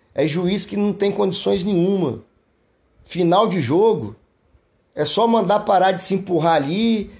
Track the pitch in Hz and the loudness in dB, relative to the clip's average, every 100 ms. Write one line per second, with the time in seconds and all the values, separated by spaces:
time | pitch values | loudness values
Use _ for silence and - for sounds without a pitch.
0 | _ - 151 160 180 208 - 202 208 196 | _ -2 -2 0 -2 -2 -4 -2 -2 0
1 | 202 202 196 180 196 202 180 180 180 196 | -2 0 -2 -2 -2 -2 0 0 2 0
2 | 156 110 - _ _ _ _ _ _ _ | -2 -6 -12 _ _ _ _ _ _ _
3 | - 170 170 180 220 180 120 160 220 185 | -10 -2 2 4 2 0 0 2 2 0
4 | 107 107 _ _ _ _ _ _ _ - | -4 -14 _ _ _ _ _ _ _ -6
5 | 147 - 226 226 180 208 214 190 185 180 | -4 0 2 2 2 0 2 2 2 0
6 | - 190 190 170 165 160 139 190 233 220 | -2 -4 -2 0 2 2 0 0 0 0
7 | 190 | -4